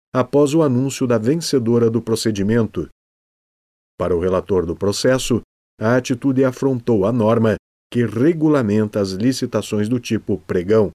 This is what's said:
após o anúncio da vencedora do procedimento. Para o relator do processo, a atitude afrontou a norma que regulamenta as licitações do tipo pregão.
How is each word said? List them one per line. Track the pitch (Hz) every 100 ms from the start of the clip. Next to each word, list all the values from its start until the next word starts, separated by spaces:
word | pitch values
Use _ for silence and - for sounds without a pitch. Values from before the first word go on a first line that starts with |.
| _
após | 127 120 143 143
o | 160
anúncio | 151 123 135 - 131
da | 117
vencedora | 110 165 160 135 113 120 117
do | 113
procedimento. | 113 110 113 104 98 117 104 92 76 _ _ _ _ _ _ _ _ _ _ -
Para | 90 87
o |
relator | 92 92 - 95 82
do | 80
processo, | 98 101 135 131 - 110 - _ _ -
a | 110 127
atitude | 127 123 143 131
afrontou | 131 127 135 127 120 110 95
a |
norma | 120 107 117 110 101 _ _ -
que | 120 113
regulamenta | 110 143 165 160 147 110 104 107 107
as | 98
licitações | 92 120 127 123 110 - 107 107
do | 127
tipo | - 107 - 92
pregão. | - 95 90 110 95